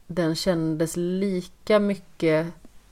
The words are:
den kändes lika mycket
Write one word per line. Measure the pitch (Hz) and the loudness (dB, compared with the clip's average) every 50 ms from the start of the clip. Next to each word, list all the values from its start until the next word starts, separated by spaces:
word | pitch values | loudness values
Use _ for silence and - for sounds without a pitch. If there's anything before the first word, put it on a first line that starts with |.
| - | -14
den | - 170 175 170 160 165 | -8 -4 -2 0 0 0
kändes | 160 - 190 180 165 160 160 160 156 165 160 - | -2 0 0 0 0 0 0 0 0 -2 -2 -2
lika | 175 175 175 185 190 196 202 185 180 180 - - - - - 214 208 | -2 -2 -2 -2 -2 -2 -2 -2 -4 -6 -8 -12 -8 0 2 4 4
mycket | 208 202 202 196 - - - - 165 160 156 156 165 170 170 - - - - - - - | 4 2 -2 -4 -6 -16 -6 -2 2 2 2 2 0 -2 -6 -14 -18 -20 -20 -20 -20 -20